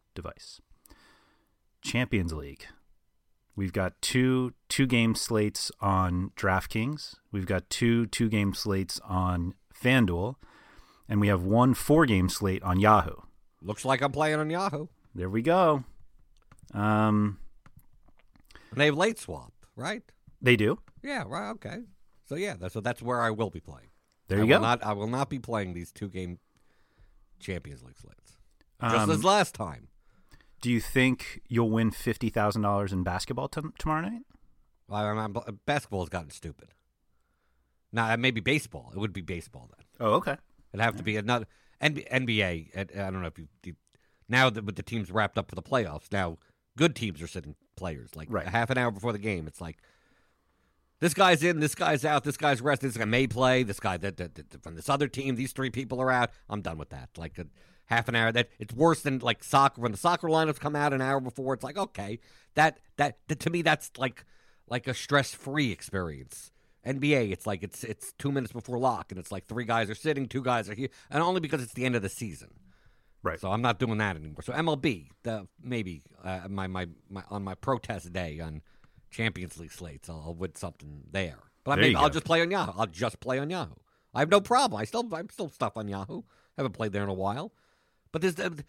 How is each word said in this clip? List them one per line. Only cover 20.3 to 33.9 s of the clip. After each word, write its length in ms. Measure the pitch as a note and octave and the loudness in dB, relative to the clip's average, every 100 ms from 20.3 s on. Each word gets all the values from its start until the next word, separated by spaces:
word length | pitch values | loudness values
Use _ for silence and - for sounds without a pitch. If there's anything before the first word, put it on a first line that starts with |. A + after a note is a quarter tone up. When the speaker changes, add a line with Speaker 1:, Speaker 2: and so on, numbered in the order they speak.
| - | 0
Speaker 1:
They 140 | B2 A#2 | 6 6
do. 240 | G#2 - - - | 6 0 -6 -14
Speaker 2:
Yeah, 220 | C4+ C4+ C3+ | -8 -6 -6
right, 260 | E3+ G#3 | -8 -8
okay. 320 | A3+ - A3 A3 - - _ - | -10 -12 -12 -14 -20 -20 _ -10
So, 100 | D3 | -6
yeah, 200 | G3+ G#2+ | -6 -6
that's, 140 | F2+ | -8
so 80 | A2+ | -4
that's 200 | G#2 A#2 | -4 -4
where 200 | A#2 B2 | -2 0
I 100 | A#2 | 2
will 180 | A2 G#2+ | 0 -2
be 120 | E2+ | -4
playing. 260 | - C#2 - _ _ _ - | -14 -20 -20 _ _ _ -2
Speaker 1:
There 120 | G2 | 4
Speaker 2:
I 20 | |
Speaker 1:
you 60 | A2+ | 8
Speaker 2:
will 100 | C#3+ | 6
Speaker 1:
go. 40 | |
Speaker 2:
not, 220 | A2+ A#2+ | 6 2
I 100 | G#2+ | 0
will 140 | G2+ A2 | -2 -2
not 220 | B2+ B2 | -2 -2
be 100 | C3+ | -6
playing 340 | A#2 A2+ F#2+ | -4 -4 -4
these 180 | F2 F2 | -8 -10
two-game 480 | - G2+ F#2 F2+ F2 _ _ _ _ _ _ - _ _ - | -10 -10 -8 -8 -10 _ _ _ _ _ _ -20 _ _ -16
Champions 440 | - F2+ - B2 | -8 -8 -8 -16
League 140 | B2 - | -18 -20
slates. 400 | - - _ _ _ _ _ - | -20 -20 _ _ _ _ _ -4
Just 140 | A#2+ - | 2 4
Speaker 1:
Um, 140 | G#2+ | 4
Speaker 2:
as 140 | D3+ | 4
last 320 | E3 G3+ F#3 - | 6 6 4 -2
time. 320 | F#2+ D2 - _ _ _ _ - _ - | -8 -8 -16 _ _ _ _ -20 _ -6
Speaker 1:
Do 120 | A#2+ | 0
you 100 | A#2+ | 0
think 600 | - C3 C3 B2+ - - - | 2 2 4 2 -6 -14 -2
you'll 220 | A#2 A2+ | 2 2
win 220 | A2 A2+ | 4 2
fifty 380 | - - - A2+ | 0 -4 0 0
thousand 340 | A2+ G#2 G#2 | 2 0 2
dollars 280 | G#2 G2+ G2 | 2 2 0
in 120 | F#2+ | -2
basketball 440 | F2+ F2+ - B2+ C3+ | -2 -2 -4 -6 -6
t-, 140 | - D#3 - | -6 -10 -6
tomorrow 240 | D#3 | -4